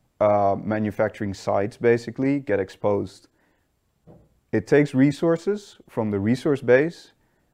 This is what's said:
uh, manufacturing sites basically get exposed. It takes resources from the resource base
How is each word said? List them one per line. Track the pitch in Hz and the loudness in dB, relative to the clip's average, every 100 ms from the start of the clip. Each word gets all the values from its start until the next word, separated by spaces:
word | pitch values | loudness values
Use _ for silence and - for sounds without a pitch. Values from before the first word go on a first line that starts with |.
| _ - | _ -2
uh, | 104 104 98 92 | 2 2 2 0
manufacturing | 87 110 107 98 107 - 104 | -4 -4 -2 -2 -4 -4 -10
sites | 101 - 101 107 - | -8 -4 -2 -2 0
basically | 117 120 117 - 135 143 | 0 0 -2 -4 -2 -2
get | 135 98 | -2 -4
exposed. | 95 - 104 101 98 - _ _ _ _ _ _ _ _ _ - _ _ _ | -4 -4 -2 -2 -4 -12 _ _ _ _ _ _ _ _ _ -20 _ _ _
It | 110 - | -4 2
takes | 147 147 | 2 4
resources | 131 143 143 170 165 190 208 - - _ | 2 2 2 -2 -2 -2 -6 -8 -20 _
from | - 110 | -6 -4
the | 101 | -2
resource | 104 131 165 131 | 0 0 -2 0
base | 120 127 160 - - _ _ _ _ | 4 4 4 -4 -18 _ _ _ _